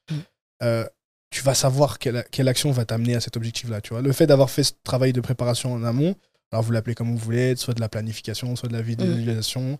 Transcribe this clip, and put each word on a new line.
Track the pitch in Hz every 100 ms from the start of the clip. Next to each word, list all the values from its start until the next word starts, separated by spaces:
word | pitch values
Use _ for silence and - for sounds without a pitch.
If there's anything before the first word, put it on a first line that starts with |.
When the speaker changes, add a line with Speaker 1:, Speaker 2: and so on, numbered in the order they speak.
| -
Speaker 1:
Mhm. | 151 170 _ _ -
Speaker 2:
euh, | 120 113 110 - _ _ _
tu | -
vas | 135
savoir | 127 139 131 143 -
quelle, | 135 120 -
quelle | - 131
action | 123 151
va | 127
t'amener | 113 113 117
à | 120
cet | - 120
objectif-là, | 113 - 120 107
tu | -
vois. | 113
Le | 139
fait | 135 160
d'avoir | 139 131
fait | -
ce | 139 -
travail | - 127 131
de | 123
préparation | 120 127 123 123 127
en | 120
amont, | 117 120 160 196 _ _ _
alors | 113
vous | 113
l'appelez | 117 110 117
comme | 117
vous | 117
voulez, | 113 117 127 127
soit | -
de | 113
la | 110
planification, | 110 110 110 - 107 123 123
soit | 120
de |
la | 117
Speaker 1:
Mm. |
Speaker 2:
visualisation, | 113 113 185 117 117 113 110 131 127